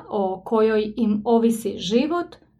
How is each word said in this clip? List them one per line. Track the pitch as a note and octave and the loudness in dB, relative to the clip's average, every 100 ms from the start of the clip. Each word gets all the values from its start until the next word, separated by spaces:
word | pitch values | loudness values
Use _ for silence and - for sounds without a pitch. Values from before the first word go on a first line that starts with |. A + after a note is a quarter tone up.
| - | -4
o | G#3 F#3+ F#3+ | -4 -2 -4
kojoj | - A3+ A3 G#3+ G#3+ B3 | -2 2 2 2 -2 -2
im | G#3 G#3 | 0 0
ovisi | A#3+ A#3 A#3 - G3+ F#3+ | 2 4 4 0 -4 -8
život | F3+ A#3 D4+ F4 E4+ - _ | 0 0 2 -2 -6 -12 _